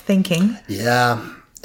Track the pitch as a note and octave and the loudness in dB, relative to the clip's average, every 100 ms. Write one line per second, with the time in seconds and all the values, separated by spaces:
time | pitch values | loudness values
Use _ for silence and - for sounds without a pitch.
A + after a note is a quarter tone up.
0 | - G3 F#3 E3+ G3+ A#3 - G2 A#2 B2 | -2 0 0 0 0 -2 -10 -4 0 2
1 | B2 A#2 - - _ - | 2 0 -6 -18 _ -2